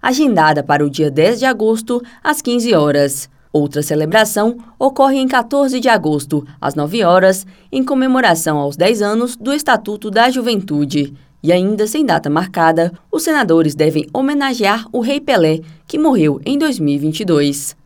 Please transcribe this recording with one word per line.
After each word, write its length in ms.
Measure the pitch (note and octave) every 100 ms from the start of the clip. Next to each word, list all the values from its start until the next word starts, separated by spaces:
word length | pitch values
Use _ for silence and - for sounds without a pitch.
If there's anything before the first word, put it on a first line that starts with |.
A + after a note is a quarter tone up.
agendada 600 | - C4 D4+ G3 D#3 D3
para 240 | C#3+ C#3+ D3
o 40 |
dia 200 | C#3 D3+
dez 300 | C#3 E3 A#3
de 60 | C4
agosto, 560 | A#3 A3 A3+ A3+ B3 A#3+ -
às 180 | - -
quinze 320 | - A#3+ A#3
horas. 560 | F#3 D3 C#3+ C#3+ C#3 - _ _
Outra 300 | D3+ C#3+ C#3+
celebração 760 | D3+ D3+ D#3 G#3 A3 G#3+ G#3+ A#3+ - _
ocorre 400 | C4+ C4+ C4+ C4+
em 100 | C4
quatorze 520 | C4 A#3 C#4 C#4 C4
de 80 | B3
agosto, 580 | A3 D#3 D3 C#3+ D3+ C#3+ -
às 160 | C#3+ C#3+
nove 280 | D3 A#3
horas, 420 | F#3 F3+ F#3+ F#3 - - _
em 120 | C4
comemoração 720 | C4 C4+ C4 C4 C4 E3 - D3+
aos 180 | C#3+ C#3+
dez 260 | F3+ A3+
anos 340 | G#3 A3 A#3+ B3
do 180 | A3+
Estatuto 580 | C#4+ D4 A#3+ - G#3 A3
da 180 | G#3 A#3+
Juventude. 840 | B3+ A#3 G#3+ F#3+ D3 C#3+ D3 C#3+ - _ _
E 100 | -
ainda 360 | F3+ F#3+ G#3+ G#3+
sem 180 | D4 C#4
data 240 | E3 D3
marcada, 600 | D3+ F#3 F3+ E3 E3 E3+ E3+ _
os 120 | -
senadores 500 | E4 D4+ G#3+ E3 D#3
devem 340 | D3 D3+ D3+ -
homenagear 720 | A#3 C4+ C#4+ C4+ B3 G3 A3 A3
o 80 | B3
Rei 200 | A#3 C#4+
Pelé, 420 | C#4+ A#3 D#3+ D#3+ D#3+ - _
que 100 | D#4
morreu 420 | D#4 B3+ D3+ C3+ C#3+
em 120 | C#4+
dois 220 | D#4 B3
mil 160 | D3+ C#3+
e 40 |
vinte 220 | D3+ D#3
e 40 | G3+
dois. 500 | D#3 C#3+ C#3+ - -